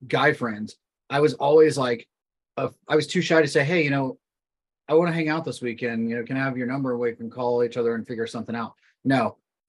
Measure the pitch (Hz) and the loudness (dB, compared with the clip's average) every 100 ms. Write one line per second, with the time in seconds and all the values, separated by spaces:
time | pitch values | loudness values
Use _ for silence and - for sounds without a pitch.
0 | 127 139 143 143 120 107 107 - _ _ | -4 2 2 2 -4 -6 -10 -12 _ _
1 | - 143 151 127 139 156 156 139 123 117 | -4 2 2 2 4 6 6 2 -2 -4
2 | - _ _ _ _ - 127 - - 151 | -8 _ _ _ _ -8 -8 -8 0 0
3 | 143 185 170 160 143 156 139 175 147 139 | 2 -2 2 2 4 2 2 0 0 0
4 | 131 - _ _ _ _ _ _ - 156 | -2 -6 _ _ _ _ _ _ 0 2
5 | 175 165 156 160 160 - 123 113 120 113 | 2 0 -2 -2 -4 -6 -8 -4 -4 -2
6 | 113 120 117 135 135 127 123 135 131 120 | -4 -4 -6 -4 -4 -4 -4 -4 -4 -2
7 | 120 117 113 123 123 120 120 123 117 117 | -4 -4 -10 -4 0 2 0 0 -2 -2
8 | 107 113 113 117 110 117 117 - _ _ | -6 -8 -6 -8 -8 -8 -8 -12 _ _
9 | 131 131 110 - _ _ | 2 2 2 -4 _ _